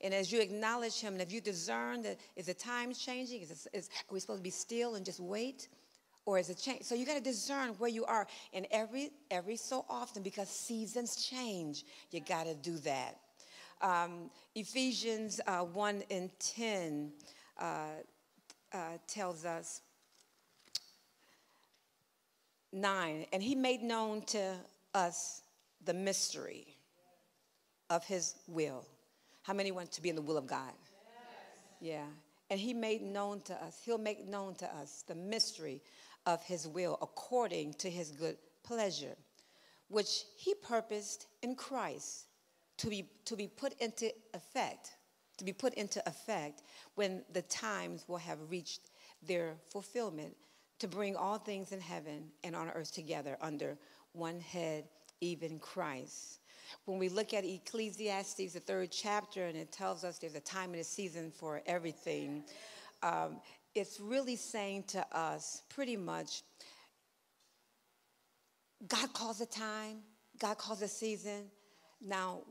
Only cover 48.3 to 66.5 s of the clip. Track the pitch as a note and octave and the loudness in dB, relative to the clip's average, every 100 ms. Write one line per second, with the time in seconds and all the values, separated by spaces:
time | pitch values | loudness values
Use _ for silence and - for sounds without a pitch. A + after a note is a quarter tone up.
48.3 | D3+ D#3 F3+ D3+ - - - - - D#3+ | -6 -4 -4 -4 -8 -10 -20 -20 -10 0
49.3 | F3 E3 D#3+ - G3+ F#3+ A#3+ G#3+ D#3 D3+ | 2 2 -4 -8 -10 -4 -2 0 -2 -8
50.3 | - - - _ - F#3 F#3 G3+ F3+ F#3+ | -10 -20 -20 _ -6 -2 0 2 2 2
51.3 | G#3+ G#3+ G3 F#3+ G3 E3+ F3 D#3 D3+ D#3 | 0 -2 -4 -4 -6 -4 -6 -4 -8 -10
52.3 | - F3 E3+ E3 - D3+ - D#3 D#3 C#3+ | -8 -4 -2 -2 -2 -4 -4 -2 -2 -2
53.3 | C3+ D#3+ D3+ D3 D3 - - - E3 E3 | -2 -2 -2 -2 -4 -10 -20 -14 -4 -4
54.3 | E3+ D#3+ F3 E3 D#3 - - - - F3 | -4 -4 -2 0 0 -4 -16 -16 -2 -2
55.3 | D#3 D#3+ D#3 - F#3 D#3+ C3 C#3+ - - | 0 -2 -4 -6 -2 -2 -2 -6 -10 -12
56.3 | - - - - - - F#3 F#3 F#3+ G#3 | -16 -18 -18 -16 -10 -2 2 2 2 2
57.3 | G#3+ F#3 F#3+ - A3+ A3 F#3 G#3+ G3 F#3+ | 2 0 -2 -4 -2 -2 0 0 0 -2
58.3 | - F#3 E3+ - F#3+ F3+ - G#3 G#3 G#3 | -4 -4 -4 -2 0 0 0 2 2 0
59.3 | F#3+ F3 D#3+ D#3+ - F#3+ F3 F3+ E3 D#3+ | -2 -2 -2 -6 -2 -2 0 -4 -4 -6
60.3 | D3+ - F#3+ F3+ E3+ D#3+ - F#3 E3 D#3+ | -6 -4 -2 -2 -2 -4 -2 -4 -4 -6
61.3 | - D#3+ D3 - F3 E3 D3+ E3 D3 C#3+ | -6 -4 -2 2 2 2 -2 -2 0 0
62.3 | D3 D3 - - - - - F3 E3 D#3+ | -4 -6 -14 -14 -14 -14 0 2 4 2
63.3 | D#3 - - _ G#3+ G3 - G3+ C4+ B3+ | -2 -14 -20 _ -2 -2 -4 0 2 2
64.3 | A#3+ - A3 G3 G3 F#3+ F#3+ - D#3+ D#3+ | -2 -2 -2 -2 -2 -2 -2 0 2 2
65.3 | D3+ - - - - B3+ A3 E3+ E3 F3+ | 0 -4 -8 -8 -2 0 0 -2 -2 -2
66.3 | - - | -6 -8